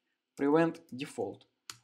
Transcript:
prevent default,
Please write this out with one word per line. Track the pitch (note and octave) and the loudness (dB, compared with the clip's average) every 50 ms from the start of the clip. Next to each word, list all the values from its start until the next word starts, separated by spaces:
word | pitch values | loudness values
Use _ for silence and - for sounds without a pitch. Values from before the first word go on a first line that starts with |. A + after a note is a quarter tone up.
| _ _ _ _ _ _ _ | _ _ _ _ _ _ _
prevent | - C#3 C#3+ D3 E3 E3+ D#3+ D#3+ - - - | -2 2 4 4 4 4 2 0 -4 -12 -14
default, | B2 B2+ D3 - - B2 G2+ G2 G#2+ - _ _ _ _ _ - - - | -12 -12 -12 -10 -8 -8 -8 -8 -8 -12 _ _ _ _ _ -18 -18 -18